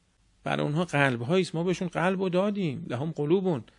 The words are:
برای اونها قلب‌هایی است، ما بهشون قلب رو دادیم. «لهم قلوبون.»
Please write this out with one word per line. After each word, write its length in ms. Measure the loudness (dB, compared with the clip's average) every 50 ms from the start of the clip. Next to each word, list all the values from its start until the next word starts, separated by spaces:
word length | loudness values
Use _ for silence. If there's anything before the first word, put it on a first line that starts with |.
| _ _ _ _ _ _ _ _ _
برای 220 | -2 0 0 0
اونها 200 | 0 0 -2 -2
قلب‌هایی 560 | 0 2 2 4 4 2 0 0 2 2 2
است، 140 | 2 0 -2
ما 80 | -2 -2
بهشون 240 | -2 -2 -2 -4
قلب 340 | -4 -2 0 0 0 0 0
رو 80 | -2 0
دادیم. 560 | 0 0 0 0 0 -2 -2 -2 -2 -4 -6 -6
«لهم 220 | -4 -4 -4 -4
قلوبون.» 520 | -2 -2 2 2 4 4 4 2 0 0 -4 -10 _